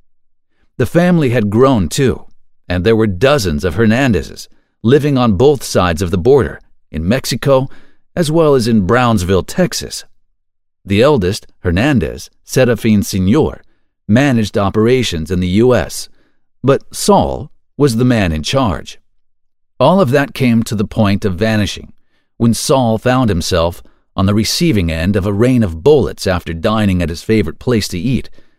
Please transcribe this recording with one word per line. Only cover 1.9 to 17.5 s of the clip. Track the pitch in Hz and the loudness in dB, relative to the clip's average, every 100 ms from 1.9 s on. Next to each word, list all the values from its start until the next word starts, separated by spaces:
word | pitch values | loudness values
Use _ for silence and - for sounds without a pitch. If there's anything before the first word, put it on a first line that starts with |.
| - 127 - - - - _ - | 0 0 -2 -8 -20 -20 _ -6
and | 87 | -2
there | 107 110 | 2 2
were | 110 | 0
dozens | 92 131 147 95 73 | 0 0 0 -2 -2
of | 87 80 | -4 0
Hernandezes | 110 117 139 87 57 - - - _ _ | 2 2 0 0 -4 -16 -20 -20 _ _
living | 110 120 147 131 | 2 2 2 0
on | 120 90 | 2 4
both | 139 143 | 2 2
sides | - 110 90 82 | -2 0 0 0
of | 90 | -2
the | 90 | 0
border, | 120 139 82 - _ _ _ | 4 4 2 -6 _ _ _
in | 76 82 | -6 -4
Mexico | 131 - 127 139 131 139 - - - _ 175 | -2 -2 -4 2 0 0 -10 -20 -20 _ -4
as | 151 | -2
well | 165 156 | 2 4
as | 135 113 | 2 2
in | 113 87 | 0 2
Brownsville, | 120 120 107 87 92 | 2 2 0 0 -2
Texas. | - - - - 57 - - _ _ _ _ _ _ _ | -2 -2 -2 -2 -10 -14 -18 _ _ _ _ _ _ _
The | 92 101 | -2 2
eldest, | 139 139 90 107 - _ | 4 2 0 -4 -10 _
Hernandez, | 92 87 143 123 69 60 - _ | -2 0 2 0 -2 -8 -18 _
Serafin | - 131 127 113 113 104 | -4 0 0 0 2 0
Senior, | - 98 92 147 101 - - _ _ _ - | 0 -2 0 2 0 -4 -20 _ _ _ 0
managed | 113 143 117 101 107 | 2 2 0 0 0
operations | 98 107 113 131 117 82 78 | 0 2 2 2 -2 -4 -4
in | 90 | -2
the | 90 | 0
U | 98 123 | 2 4
S, | 113 69 - - - _ _ _ _ | 2 -2 -8 -14 -18 _ _ _ _
but | 127 127 - | -2 -2 -2
Saul | - - 190 71 65 - | -6 0 2 2 -4 -10